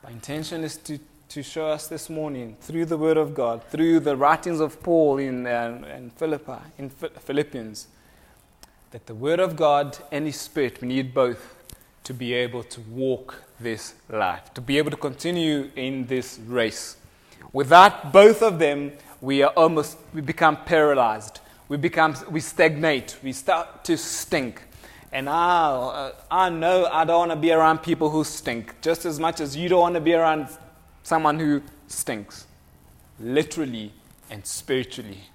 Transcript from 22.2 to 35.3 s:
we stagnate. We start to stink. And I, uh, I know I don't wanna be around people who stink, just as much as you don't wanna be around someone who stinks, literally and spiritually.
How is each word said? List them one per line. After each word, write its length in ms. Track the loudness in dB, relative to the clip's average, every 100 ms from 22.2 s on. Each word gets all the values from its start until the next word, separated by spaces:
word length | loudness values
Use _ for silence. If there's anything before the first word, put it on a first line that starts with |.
| -8
we 100 | -8
stagnate. 760 | -8 2 2 4 -2 -2 -4 -14
We 100 | -12
start 520 | -10 -2 -2 -4 -14
to 120 | -4 -2
stink. 680 | -2 -10 -4 -4 -4 -10 -20 -20 -20 -20 -10
And 160 | -8 -4
I, 400 | 0 2 2 2
uh, 440 | 0 -4 -6 -10 -12 -4
I 180 | 0 0
know 380 | 2 2 2 2
I 180 | 2
don't 140 | 2 2
wanna 180 | 2 0
be 160 | 4
around 260 | 6 6 4
people 320 | 0 0 0
who 120 | 0
stink, 580 | -4 -6 -8 -8 -10 -6
just 240 | -2 -2
as 140 | -4 -4
much 220 | -4 -4
as 160 | -8 -6
you 120 | 2
don't 120 | 4
wanna 200 | 4 2
be 140 | 2
around 340 | 4 4 0 -4 -14 -20 _ _ -20
someone 360 | -2 0 2 0
who 240 | 0 0 -4 -20 -14
stinks, 580 | -10 -6 -8 -10 -18 -20 _ _ _ _ -20 -20 -14
literally 760 | -2 -2 -2 -4 -6 -6 -12 -16 _ _ -18
and 160 | -16 -12
spiritually. 760 | -12 -4 -4 -4 -12 -14 -16 -20